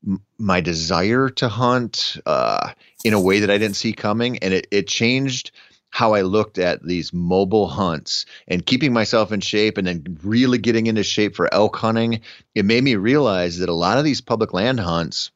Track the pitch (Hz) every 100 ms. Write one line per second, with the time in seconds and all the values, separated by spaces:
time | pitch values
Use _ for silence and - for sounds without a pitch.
0 | - 95 _ _ 104 92 85 82 80 87
1 | 95 120 135 131 127 107 123 123 120 -
2 | - - - 71 57 52 - - _ _
3 | 113 107 92 101 104 101 107 98 117 107
4 | 107 107 120 123 95 95 - 101 90 -
5 | 117 127 135 127 - - - _ _ -
6 | 117 107 95 104 104 - 90 80 78 90
7 | 80 87 87 92 98 107 95 73 95 80
8 | - - - - - 90 - 127 147 120
9 | 107 117 107 104 - 107 107 104 92 87
10 | 78 82 92 110 127 123 110 113 113 110
11 | 98 - 104 - 87 95 104 - 110 113
12 | 113 113 - - _ - 101 117 139 110
13 | 101 143 131 92 87 85 90 82 85 117
14 | 151 127 - 113 110 92 113 127 90 85
15 | - - -